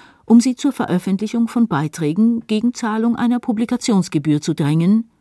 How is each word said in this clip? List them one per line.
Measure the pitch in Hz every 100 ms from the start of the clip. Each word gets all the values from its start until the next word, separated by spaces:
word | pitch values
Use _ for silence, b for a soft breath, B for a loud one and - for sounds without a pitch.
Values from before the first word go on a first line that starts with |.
| B B
um | B 233
sie | 254 247
zur | 285
Veröffentlichung | - - 180 190 190 214 233 233
von | 240 226
Beiträgen | 147 151 - 151 175 226 233 -
gegen | 214 233
Zahlung | - 226 220 226 233
einer | 240 240
Publikationsgebühr | - 214 233 247 - 202 165 160 143 147
zu | -
drängen | 156 143 156 175 220 226 _